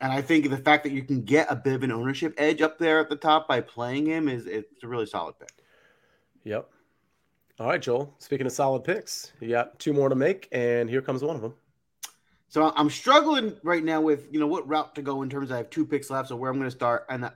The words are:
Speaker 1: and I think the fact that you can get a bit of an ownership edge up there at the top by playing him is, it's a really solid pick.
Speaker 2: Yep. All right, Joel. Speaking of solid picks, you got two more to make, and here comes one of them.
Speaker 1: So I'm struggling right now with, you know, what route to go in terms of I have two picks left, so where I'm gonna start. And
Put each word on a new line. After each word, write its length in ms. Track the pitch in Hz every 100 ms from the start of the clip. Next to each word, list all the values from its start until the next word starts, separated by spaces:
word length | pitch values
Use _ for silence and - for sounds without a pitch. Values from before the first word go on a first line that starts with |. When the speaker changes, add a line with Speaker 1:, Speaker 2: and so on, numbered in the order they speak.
Speaker 1:
and 120 | 131
I 100 | 135
think 260 | 131 160 143
the 80 | 131
fact 280 | 151 151
that 80 | 151
you 100 | 135
can 200 | 131 131
get 240 | 101 147 156
a 60 | 131
bit 180 | 135
of 80 | 131
an 100 | 131
ownership 420 | 113 127 135 160 147
edge 240 | 151 156
up 160 | 156 -
there 200 | 165 156
at 120 | 156
the 60 | 147
top 320 | 160 156 156
by 120 | 127
playing 460 | 113 - 120 135 151
him 220 | 160 151
is, 180 | 123 104
it's 360 | 107 104 _
a 60 | 117
really 180 | 123 104
solid 320 | 98 80 -
pick. 140 | - _ _ _ _ _ _ _ _ _
Speaker 2:
Yep. 240 | 107 104 - _ _ _ _ _ _ _ _ -
All 60 | 117
right, 140 | 170
Joel. 340 | 131 120 143 _
Speaking 280 | - 135 127
of 60 |
solid 320 | - 135 131
picks, 480 | - 202 - - - -
you 120 | 113
got 280 | 120 123 -
two 140 | 151
more 160 | 143 135
to 60 |
make, 340 | 131 151 196 -
and 380 | 127 120 120 113
here 140 | 131
comes 200 | 131 131
one 140 | 147 151
of 60 |
them. 100 | 110 - _ _ _ _ - _ _ _ _
Speaker 1:
So 240 | 151 156
I'm 140 | 147 147
struggling 680 | - 247 294 302 285 220 -
right 220 | 156 170
now 160 | 160 160
with, 280 | 156 143 127
you 80 | 151
know, 60 | 147
what 200 | 175 135
route 280 | 156 -
to 80 | -
go 180 | 139 135
in 80 | 135
terms 220 | 139 135
of 40 |
I 40 | 123
have 100 | 113
two 160 | 160
picks 240 | 151 143 -
left, 220 | 135 131
so 60 | 120
where 140 | 131
I'm 60 | 135
gonna 140 | 131
start. 340 | 127 120 117 -
And 200 | 131 123